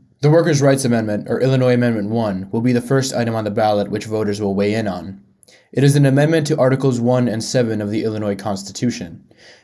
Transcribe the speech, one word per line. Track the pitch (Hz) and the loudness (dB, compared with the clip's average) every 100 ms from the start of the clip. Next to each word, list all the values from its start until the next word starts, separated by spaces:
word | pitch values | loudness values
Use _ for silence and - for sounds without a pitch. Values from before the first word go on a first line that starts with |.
| _ - | _ -2
The | 147 | 2
Workers' | 165 170 135 | 4 4 2
Rights | 135 135 127 | 2 2 2
Amendment, | 117 107 104 - | 0 0 -4 -4
or | 117 | -2
Illinois | 131 135 127 | 2 2 2
Amendment | 123 120 113 101 | 2 2 0 -2
one, | 113 110 95 95 | -2 -2 -4 -4
will | 113 | -2
be | 123 | 0
the | 120 | 0
first | 120 135 131 | 2 0 0
item | - 113 | -2 -2
on | 113 | -2
the | 104 | -2
ballot | 104 107 104 98 | 0 2 2 0
which | 104 104 | -4 -4
voters | 107 104 101 | -4 -2 -2
will | 101 | -2
weigh | 98 101 | 0 0
in | 110 104 | 0 -4
on. | 90 87 95 _ _ _ - _ | -6 -10 -16 _ _ _ -20 _
It | - | 2
is | 143 139 | 4 4
an | 139 | 4
amendment | 135 151 165 147 | 4 2 2 0
to | 156 | 2
Articles | 131 135 139 120 | 2 2 0 0
one | 120 127 123 | 0 2 0
and | 110 | -2
seven | 113 131 117 107 | -2 0 0 -2
of | 104 | -4
the | 107 | -2
Illinois | 113 107 104 98 | -2 -4 -4 -4
Constitution. | 104 98 - - 120 117 92 - _ _ - - | -4 -6 -8 -4 -4 -4 -10 -16 _ _ -20 -20